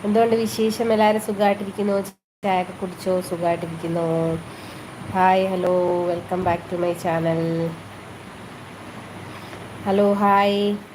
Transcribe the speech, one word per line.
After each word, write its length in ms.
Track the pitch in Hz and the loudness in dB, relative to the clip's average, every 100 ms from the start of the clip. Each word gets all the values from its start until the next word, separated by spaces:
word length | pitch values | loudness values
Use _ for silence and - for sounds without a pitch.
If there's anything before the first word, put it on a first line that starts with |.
എന്തുകൊണ്ട് 320 | 208 214 233 226 | 2 4 4 4
വിശേഷം? 580 | 220 - 220 214 233 | 0 0 0 2 2
എല്ലാവരും 280 | 220 214 214 | 4 4 4
സുഖമായിട്ടിരിക്കുന്നോ? 800 | 214 202 208 202 196 196 202 196 | -2 2 2 2 -4 -2 0 0
ചായയൊക്കെ 720 | 196 - _ _ 202 185 180 - | -2 -12 _ _ -2 0 -2 -6
കുടിച്ചോ? 400 | 190 175 185 185 | -8 -6 -2 0
സുഖമായിട്ടിരിക്കുന്നോ? 1120 | 185 170 170 170 165 165 165 170 165 165 165 165 - - - - - - - | -2 -2 0 0 -2 -6 -2 0 0 2 0 -2 -6 -14 -14 -14 -14 -14 -6
ഹായ്, 360 | 185 185 190 190 | 4 6 6 2
ഹലോ, 240 | 185 180 180 180 175 175 | 0 2 2 2 0 0
welcome 340 | 170 - 180 185 | -2 -2 -2 0
back 140 | 170 - | 0 -2
to 60 | 175 | -2
my 120 | 175 170 | -2 0
channel. 680 | 180 165 165 165 165 165 165 165 - - - - - - - - - - - - - - - - - - - - 202 | 0 0 0 0 0 0 -2 -6 -14 -16 -16 -16 -16 -16 -16 -16 -16 -16 -16 -14 -14 -14 -14 -14 -14 -14 -14 -8 0
ഹലോ, 280 | 196 202 | 4 4
ഹായ്. 640 | 202 202 202 202 202 208 208 - | 6 6 6 6 4 0 -2 -6